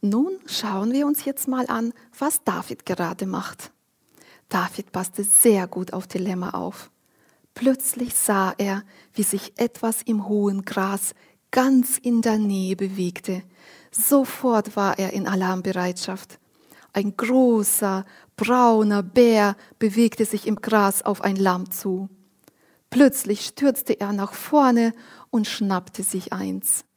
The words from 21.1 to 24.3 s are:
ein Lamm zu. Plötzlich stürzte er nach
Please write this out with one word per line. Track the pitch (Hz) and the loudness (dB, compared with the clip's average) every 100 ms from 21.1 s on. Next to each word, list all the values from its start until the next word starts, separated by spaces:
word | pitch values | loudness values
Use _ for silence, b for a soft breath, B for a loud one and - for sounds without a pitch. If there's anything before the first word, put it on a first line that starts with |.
| 202 | -2
ein | 196 190 | 0 2
Lamm | 196 180 185 | 2 0 -4
zu. | - 202 185 190 _ _ _ b b b b _ | -8 -4 -4 -6 _ _ _ b b b b _
Plötzlich | 240 277 277 - 202 | 6 6 6 -4 -4
stürzte | - - 277 254 - 240 | -4 0 0 0 -2 -2
er | 202 | -2
nach | 202 196 | -4 -4